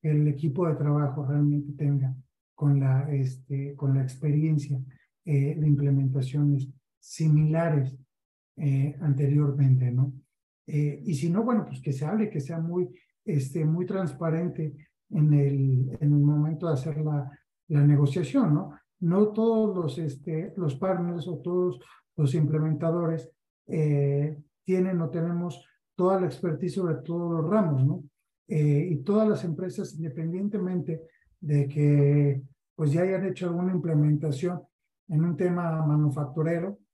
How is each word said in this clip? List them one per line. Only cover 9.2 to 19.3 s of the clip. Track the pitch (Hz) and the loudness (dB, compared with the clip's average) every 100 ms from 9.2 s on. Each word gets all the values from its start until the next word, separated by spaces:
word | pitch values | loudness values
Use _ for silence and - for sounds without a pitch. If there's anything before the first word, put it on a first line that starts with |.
| 143 147 147 135 135 127 123 | 2 2 2 2 4 4 2
¿no? | 123 135 - _ _ _ _ - | 0 -2 -2 _ _ _ _ -6
Eh, | 147 147 143 | -2 -2 -4
y | - | -4
si | 143 170 | -2 0
no, | 180 | 0
bueno, | 233 233 156 | 2 0 -2
pues | 131 | -8
que | - | -6
se | 131 151 | -4 -2
hable, | 214 214 | -2 -2
que | 151 | -4
sea | 135 165 | -6 -6
muy, | 165 175 180 - _ _ | -4 -2 -4 -6 _ _
este, | - 151 127 175 | -4 -2 -2 -2
muy | 156 165 180 | 0 0 -2
transparente | 190 175 - 165 160 180 - 156 - - _ _ | -2 -4 -4 -2 -2 -2 -4 -8 -8 -20 _ _
en | - 151 | 2 4
el, | 147 139 139 135 127 131 - | 4 4 2 2 2 0 0
en | 147 | 2
el | 147 | 4
momento | 143 147 151 156 170 | 4 4 0 -2 -2
de | |
hacer | 143 151 151 | -2 -2 -4
la, | 151 147 135 - _ _ _ | -2 -2 -6 -12 _ _ _
la | 151 143 | 4 6
negociación, | 143 143 185 151 277 202 | 6 4 0 0 2 4
¿no? | 147 196 - _ _ | 2 0 -14 _ _
No | 170 185 | 0 4
todos | 208 | 2